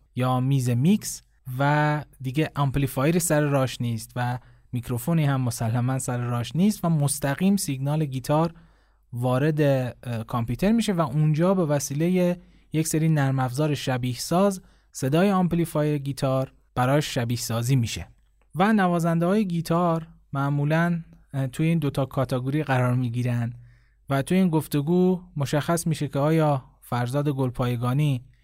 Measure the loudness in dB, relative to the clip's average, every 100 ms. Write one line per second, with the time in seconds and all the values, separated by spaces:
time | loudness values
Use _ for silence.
0 | _ -4 0 0 2 2 2 2 4 2
1 | 0 -12 -16 _ -12 -2 0 2 2 0
2 | -6 -10 -6 -2 -2 0 0 0 0 0
3 | 2 2 2 2 2 2 0 -2 -4 -4
4 | -6 -6 -4 -6 -10 -20 _ -8 -6 -4
5 | 0 0 2 0 -2 -2 -2 0 0 -2
6 | -4 -4 -4 -4 -4 0 2 2 0 2
7 | 0 0 -4 0 2 2 -2 -4 -2 -2
8 | -2 -4 0 0 0 -4 -20 _ _ _
9 | _ -4 0 2 0 2 2 2 -2 -8
10 | -8 -8 -4 -4 -4 0 2 2 2 0
11 | 0 2 2 2 2 2 2 0 -2 -2
12 | 0 2 0 -2 -10 -20 _ -4 0 0
13 | 2 2 2 0 -2 -2 -2 -2 -2 -2
14 | -4 -6 -2 2 2 0 -10 _ _ -6
15 | 0 2 2 2 2 0 0 0 0 -2
16 | -4 -4 0 0 -2 -10 _ -2 2 2
17 | 0 -2 -2 -4 -4 -4 0 2 0 -4
18 | -10 -16 _ _ _ 0 2 4 2 2
19 | 2 2 2 2 0 -2 0 0 2 0
20 | -4 -16 _ -4 0 0 2 2 2 -2
21 | -6 -20 _ -4 -4 0 0 2 0 -2
22 | -2 -2 -2 -2 -2 -2 0 2 2 0
23 | -2 -2 -2 -2 -4 -8 -18 -20 _ _
24 | -4 -4 0 2 4 2 0 -2 2 4
25 | 4 2 -4 -6 -2 0 0 0 0 -2
26 | -2 0 2 2 2 0 -4 _ -6 -4
27 | -2 -2 -2 0 -2 -2 -2 -2 -2 0
28 | 0 -2 -6 _